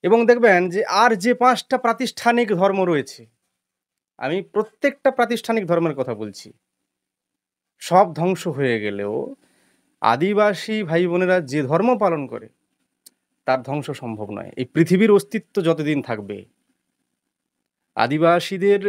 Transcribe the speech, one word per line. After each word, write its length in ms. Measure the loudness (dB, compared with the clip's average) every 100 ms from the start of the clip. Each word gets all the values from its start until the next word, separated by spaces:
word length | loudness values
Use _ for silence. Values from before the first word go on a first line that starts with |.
এবং 160 | 4 4
দেখবেন 340 | 4 4 6 4 2
যে 120 | -2 0
আর 160 | 2 4
যে 160 | 2 0
পাঁচটা 440 | 2 2 2 -2 -2
প্রাতিষ্ঠানিক 720 | -2 -2 -6 -2 0 2 0
ধর্ম 260 | 2 2 2
রয়েছে, 380 | 0 0 -2 -16 -20 _ _ _ _ _ _ _ _ -10
আমি 180 | -6 -6 -4
প্রত্যেকটা 580 | -4 -4 _ -4 0 -2
প্রাতিষ্ঠানিক 520 | 0 -2 -2 -2 -4
ধর্মের 300 | 0 0 0
কথা 180 | -2 -6
বলছি, 360 | -6 -10 -12 -20 _ _ _ _ _ _ _ _ _ _ _ _ _
সব 240 | 2 4 4
ধ্বংস 300 | 0 -2 -2 -6
হয়ে 300 | -4 -2 -2
গেলেও 360 | -4 -6 -6 -6 -8 -14 _ _ _ _ _ _
আদিবাসী 760 | 0 2 0 2 2 0 -6 -6
ভাই 200 | -2 -2 0
বোনেরা 300 | 0 0 0
যে 180 | -2 -4
ধর্ম 260 | 0 0 0 0
পালন 240 | 0 -2 -6
করে 200 | -12 -16 _ _ _ _ _ -20 _ _ _ -4
তার 120 | -4
ধ্বংস 240 | -4 -8 -8
সম্ভব 360 | -10 -10 -10 -10
নয়। 200 | -12 -12 -10
এই 80 |
পৃথিবীর 460 | -4 0 2 4 6
অস্তিত্ব 440 | 4 2 -10 _ -2
যতদিন 380 | -2 0 -2 -2
থাকবে 360 | -4 -8 -8 -12 -14 _ _ _ _ _ _ _ _ _ _ _ _ _ _ -2
আদিবাসীদের 840 | 0 2 2 2 -2 -2 0 2